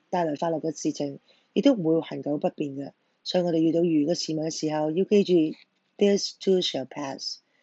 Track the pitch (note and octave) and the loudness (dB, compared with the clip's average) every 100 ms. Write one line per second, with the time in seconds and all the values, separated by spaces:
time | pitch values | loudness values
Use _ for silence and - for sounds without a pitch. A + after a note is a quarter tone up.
0 | - F#3 E3 C#3+ E3+ D#3 D#3+ D3 D#3+ D3 | -4 -2 -2 -2 -2 -2 -4 -4 -4 -4
1 | C#3+ C#3 - _ _ - C4+ A#3 D#3+ E3 | -6 -8 -16 _ _ 0 2 4 2 2
2 | - C#3+ C#3+ D3 F3+ - D3 C3+ C#3 - | 0 -6 -4 -2 -2 -4 -8 -8 -12 -16
3 | _ _ - F#3 F3 E3 D#3+ D#3+ F3 D#3 | _ _ -4 0 0 2 2 2 2 2
4 | D3 F3 - D#3 D#3 D#3+ D#3 D#3 D3+ D#3+ | 2 0 -2 -4 -4 -4 -4 -2 -2 -2
5 | F#3 G3+ F3+ F3+ D#3 - _ _ _ - | 2 4 6 4 4 -2 _ _ _ 0
6 | G3+ G3+ - - - F#3 E3+ C#3+ B2+ D3 | 2 2 0 -4 0 2 2 -4 -8 -8
7 | C#3 C3+ - - _ _ | -8 -8 -10 -12 _ _